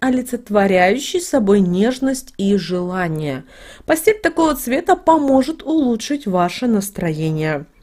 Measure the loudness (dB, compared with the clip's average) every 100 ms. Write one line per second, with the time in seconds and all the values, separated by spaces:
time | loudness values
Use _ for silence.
0 | -2 -2 -2 -8 -2 0 2 4 2 2
1 | -2 -4 -2 0 2 4 4 2 0 0
2 | -2 -4 -8 -4 0 0 0 -4 -4 -4
3 | -4 -4 -4 -6 -10 -20 -20 -16 -2 0
4 | 2 0 -2 0 0 0 -2 -4 0 2
5 | 4 4 4 2 2 -4 -2 0 0 -2
6 | -4 -6 -2 0 0 -2 0 0 -2 -4
7 | -4 -2 -2 -2 -2 -4 -8 _